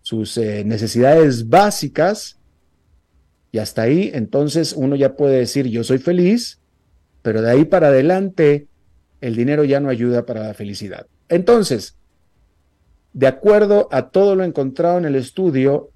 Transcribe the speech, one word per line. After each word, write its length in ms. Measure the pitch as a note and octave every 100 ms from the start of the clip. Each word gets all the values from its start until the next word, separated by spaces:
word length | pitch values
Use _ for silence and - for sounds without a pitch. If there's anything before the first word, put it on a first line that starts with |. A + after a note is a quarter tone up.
sus, 380 | - A2+ G#2 -
eh, 260 | A2 G#2
necesidades 840 | G#2 A2+ A2 A#2 B2+ D#3+ D#3 B2 A2+
básicas, 880 | D#3+ G#3 G3 C#3+ - E3 G#3 - _ _ _ _ _ _ _ _ _ _ _ _
y 60 | A2
hasta 240 | G#2 -
ahí, 280 | A2+ D3+ G#3
entonces, 640 | C#3 G#2+ C#3 D3 D#3 D#3
uno 220 | - C3 C#3
ya 200 | C3+ -
puede 220 | C#3+ C3+
decir, 280 | A#2+ C#3+ B2+
"Yo 140 | A2+
soy 140 | A2+ C3
feliz", 640 | C3+ F3+ F3+ A#3 A#3 - _ _ _ _ _ _
pero 180 | - A2
de 100 | A2+
ahí 140 | B2+
para 240 | D#3+ F#3 D#3
adelante, 800 | C3+ C#3+ F#3 G3 F#3 D3+ D3 D3 _ _ _ _ _
el 120 | B2+
dinero 300 | A2+ B2 D3
ya 160 | D3 C#3
no 80 | C#3
ayuda 380 | B2 A#2+ A#2+ A#2
para 200 | A2+ G#2+
la 60 |
felicidad. 540 | G#2 G2+ G2 G2+ F#2 - _ _
Entonces, 680 | F3 F#3 A#3+ G3+ A#2+ - _ _ _ _ _ _ _ _ _ _ _ _
de 120 | C3 C3
acuerdo 640 | C3 G3+ G#3 G#3 G#3 G#3
a 180 | C3+ C3
todo 240 | F#3 G3+
lo 100 | F#3+
encontrado 540 | F#3 D3+ C3+ C3 E3+ F3+
en 80 | E3
el 80 |
estudio 760 | C3+ B2 - F#3 C#3 C3 C#3+ -